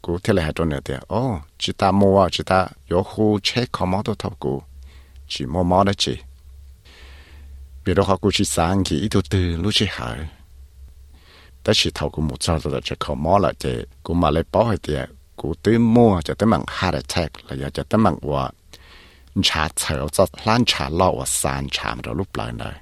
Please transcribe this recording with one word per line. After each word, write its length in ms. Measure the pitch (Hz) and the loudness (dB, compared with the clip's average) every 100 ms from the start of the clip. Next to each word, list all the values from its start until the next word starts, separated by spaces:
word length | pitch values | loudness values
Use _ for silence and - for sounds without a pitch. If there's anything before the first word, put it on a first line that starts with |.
cú 160 | - 87 | -4 -4
thế 100 | - | 0
là 100 | 98 | 2
hai 100 | 78 | 0
trâu 120 | 73 82 | 0 -2
nữa 140 | 69 - | -2 -6
thì, 80 | 65 - | -8 -4
ô, 320 | 101 131 92 73 _ | -2 -2 -4 -8 _
chị 160 | - - | -8 0
ta 140 | 98 | 2
mua, 380 | 98 98 98 90 | 6 6 6 4
chị 120 | - 92 | 0 0
ta, 220 | 92 90 - - | 2 0 -8 -2
yo 140 | 87 | 0
khu 360 | 98 - 107 104 | 0 0 2 2
chế 260 | - 123 123 | 0 -2 -4
khó 140 | - 92 | -2 -2
mó 160 | 92 110 | -2 -2
tôi 100 | 104 | -6
thâu 120 | 98 92 | -8 -6
cú. 240 | 69 67 - - - - - - - | -4 -4 -8 -20 -20 -20 -20 -20 -12
Chị 180 | - 65 | -8 -4
mua 180 | 82 | 0
mó 200 | 87 90 | 4 4
đó 100 | 98 101 | 4 0
chị. 200 | - 62 - - - - - - - - - - - - - - - - - | -4 -4 -12 -20 -20 -20 -20 -20 -20 -20 -20 -20 -20 -20 -20 -18 -18 -6 0
Vì 80 | |
đó 100 | 90 | 2
họ 120 | 98 95 | 2 2
cú 160 | 101 | 2
chị 120 | - 101 | 0 0
sáng 380 | - 85 95 | 2 2 2
thì 160 | 92 76 | 0 0
ít 80 | 107 | 0
từ 100 | 123 - | 0 0
từ, 280 | 98 90 82 | 0 0 -2
lúc 160 | 95 | -2
chị 120 | - 98 | 0 -2
hở. 260 | - 60 58 80 - - - - - - - - - - - - - | -4 -8 -8 -10 -14 -20 -20 -20 -20 -20 -20 -20 -20 -20 -20 -20 -6
Tới 120 | - 110 | 0 0
chị 160 | - | 0
thâu 160 | - 73 | -4 -6
cú 120 | - | -2
một 220 | 78 - | -4 -2
giờ 160 | - 78 | -2 -2
rồi, 220 | 76 64 | -2 -6
chị 120 | - 71 | -6 -8
khó 140 | - | -6
mó 240 | 69 78 98 | -4 2 4
lại 160 | 80 - | 4 -2
chị, 160 | 67 60 - - | -6 -6 -8 -14
cú 100 | - | -2
mà 160 | 85 82 | 2 2
lấy 140 | 78 80 | 2 0
bó 240 | 92 117 92 | 2 2 0
thì, 100 | - 71 65 - - - | -2 -4 -6 -14 -20 -10
cú 180 | 71 82 | -8 -2
tới 140 | 101 117 | 2 4
mua, 440 | 117 117 117 92 | 6 6 6 4
cho 120 | 78 | -2
tới 140 | 78 110 | 0 2
mặn 140 | 87 - | 2 0
heart 280 | - 95 71 | -2 -2 -2
attack, 560 | - - 78 - - | -4 -4 -4 -8 -12
là 40 | 67 | -8
giờ 140 | 69 | -6
cho 140 | - | -6
tới 140 | 69 107 | -2 2
mặn 180 | 107 73 | 2 0
quả. 300 | 71 69 65 - - - - - - - - 101 | -2 -2 -2 -8 -20 -20 -20 -20 -20 -20 -8 -2
Chả 260 | 92 80 78 - | 0 0 -2 -4
thở, 320 | - 73 73 | -4 -4 -2
cho 140 | - 92 - | 0 0 0
lan 220 | - 113 117 | 0 2 2
chả 240 | - 67 | 0 -2
lo, 220 | 82 92 | 2 2
và 140 | 62 65 | 2 -4
sàn 420 | - 76 67 69 | -2 -2 -4 -6
chả 240 | - - 58 | -6 -6 -6
mà 180 | - | -6
lúc 220 | 71 98 - | -6 -6 -6
lại 180 | 110 | -6
này. 200 | 117 113 - | -8 -10 -12